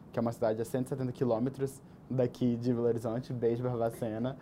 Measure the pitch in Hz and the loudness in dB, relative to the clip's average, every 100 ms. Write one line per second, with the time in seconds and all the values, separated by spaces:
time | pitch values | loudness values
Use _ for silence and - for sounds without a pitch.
0 | - - 117 113 113 110 113 131 127 135 | -8 -2 0 2 2 2 0 -2 -2 -2
1 | 127 120 123 113 131 135 135 - - - | -4 0 2 2 0 -2 -4 -6 -18 -16
2 | - 139 123 - 123 117 123 117 120 113 | -4 0 0 2 2 2 2 2 2 2
3 | 117 117 127 123 117 120 123 123 113 - | 0 -4 -4 0 2 2 0 0 0 -2
4 | 117 110 123 139 | -4 -2 -4 -6